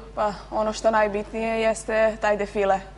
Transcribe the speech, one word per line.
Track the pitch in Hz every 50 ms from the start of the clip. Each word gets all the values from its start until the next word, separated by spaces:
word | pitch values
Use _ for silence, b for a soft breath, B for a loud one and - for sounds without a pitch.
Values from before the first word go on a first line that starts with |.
| - - -
pa, | - 214 214 196 - - -
ono | - 220 214 214 214
što | - - 220
najbitnije | 226 214 214 208 196 208 208 - - 220 226 226 226 226
jeste | 226 220 214 - - - 220 220 220 220 214 220
taj | - 208 208
defile, | 202 202 202 - 214 196 196 190 190 190 - -